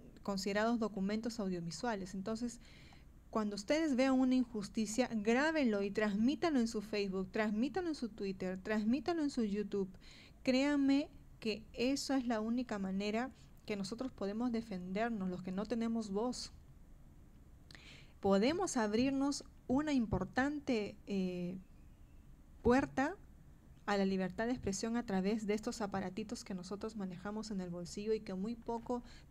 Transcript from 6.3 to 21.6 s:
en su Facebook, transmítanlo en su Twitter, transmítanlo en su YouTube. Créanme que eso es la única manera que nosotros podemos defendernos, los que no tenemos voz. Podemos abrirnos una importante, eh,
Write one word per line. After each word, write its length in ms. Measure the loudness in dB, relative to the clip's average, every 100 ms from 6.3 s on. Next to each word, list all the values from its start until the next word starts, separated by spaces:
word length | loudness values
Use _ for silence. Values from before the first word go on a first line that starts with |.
| 4 4 4
en 100 | 4
su 120 | 0
Facebook, 500 | -2 0 0 0 -2
transmítanlo 600 | 0 2 2 0 0 0
en 60 | -2
su 120 | -4
Twitter, 500 | -4 -4 -2 -4 -4
transmítanlo 600 | 0 2 2 2 2 0
en 80 | 0
su 140 | 0
YouTube. 460 | 0 0 0 -2 -2 -6 -20 -20 -20 -4
Créanme 680 | 2 4 4 4 4 4 2 -6 -20 -8
que 240 | -6 -6 -8
eso 400 | -2 0 2 2
es 120 | 0 2
la 140 | 0
única 380 | 0 0 0 -2
manera 520 | -2 0 0 0 -2 -6 -20 -14 -6
que 100 | -4
nosotros 340 | -4 -4 -6
podemos 400 | -4 -2 0 0
defendernos, 760 | 0 -2 -6 -4 0 0 0 -2
los 140 | -2
que 100 | -4
no 140 | -4 -2
tenemos 440 | 0 0 0 0
voz. 420 | 0 0 -2 -8 -14 -20 -20 -20 -20 -20 -20 -20 -20 -20 -20 -20 -20 -18 -20 -20 -2
Podemos 560 | 4 4 4 2 0 0
abrirnos 680 | 2 2 2 2 0 -2 -8 -12 0
una 240 | 0 2
importante, 1040 | 2 2 0 0 0 0 0 0 0 0 -6 -4
eh, 520 | -2 0 -2 -4 -6